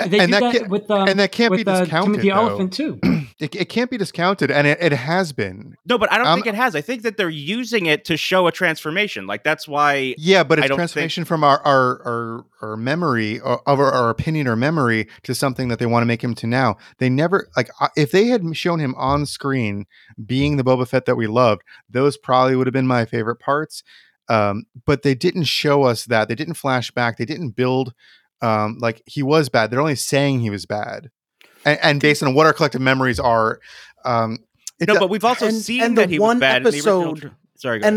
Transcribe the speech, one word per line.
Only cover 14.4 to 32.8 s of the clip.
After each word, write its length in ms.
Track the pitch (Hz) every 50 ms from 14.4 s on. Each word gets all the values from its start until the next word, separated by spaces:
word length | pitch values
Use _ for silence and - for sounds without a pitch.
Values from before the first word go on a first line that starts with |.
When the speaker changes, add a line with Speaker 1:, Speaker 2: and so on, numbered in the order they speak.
| 143 127
Speaker 1:
or 80 | 113
memory, 520 | 110 127 151 170 160 131 117 113 110 107 - - -
to 140 | - - 120
something 320 | - 151 139 123 - 131 120
that 100 | 117 110
they 80 | 120
wanna 220 | 117 117 120 120 117
make 160 | 117 117 -
him 100 | 123 113
to 140 | - - 113
now. 300 | 120 131 131 113 98 - - - _ -
They 140 | 131 127
never, 360 | 127 139 156 170 190 185 - - -
like, 140 | 131 120 - - -
I, 100 | 143 147 -
if 140 | 156 147 143
they 160 | - 190 220
had 160 | 240 254 220 170 160 156 -
shown 220 | - 180 170 160
him 160 | 151 127 135
on 320 | - 131 131 143 147 147 -
screen 580 | - - - 139 135 127 117 104 101 101 101 - _ _ _ - - - 107
being 320 | 101 127 135 143 147 147 139
the 60 | 120
Boba 240 | 131 131 123 123 -
Fett 180 | - 131 -
that 100 | - 123
we 120 | 120 113 104
loved, 340 | 110 123 127 113 104 87 - - - - _ _
those 300 | 104 123 139 143 135 -
probably 380 | - - 127 127 127 131 131
would 100 | 127 127
have 80 | 127 120
been 140 | 135 131 127
my 180 | 127 120 113
favorite 320 | - - 117 107 117 117 -
parts. 460 | - 143 143 151 156 - - - - _ - - _ _ _ _ _ -
Um, 340 | 117 110 104 101 101 113 - - _ 120 - -
but 160 | 143 131 -
they 100 | 143 135
didn't 300 | 120 - 180 - 185 151
show 400 | - - - - 147 143 143 139
us 220 | 123 117 - -
that. 220 | 117 120 110 110 107
They 60 | 113
didn't 220 | - 151 - 160
flash 340 | - - 139 131 123 113 -
back. 280 | - 123 120 117 113 -
They 80 | 117
didn't 260 | 117 156 175 175 120
build, 420 | 98 - 127 127 131 131 131 117 - _ _ _ _ _ _ _ _ _
um, 380 | 120 113 110 107 107 107 117 127
like, 240 | 120 117 113 - _
he 160 | - - 147
was 260 | 135 135 151 160 147 123
bad. 220 | - 120 110 107
They're 100 | 123 131
only 140 | 151 160 139
saying 440 | 120 - - 151 139 143 143 135 123
he 100 | 117 107
was 160 | 101 95 85
bad. 460 | - 104 104 107 - 104 107 - 120 _ _ _ _ _ _ _ _ _ _ -
And, 140 | 147 151 - 170
and 160 | 160 143 143
based 240 | 147 151 147 - 151
on 100 | 139 127
what 120 | 147 160
our 80 | 160 143
collective 260 | - 160 143 -
memories 400 | 127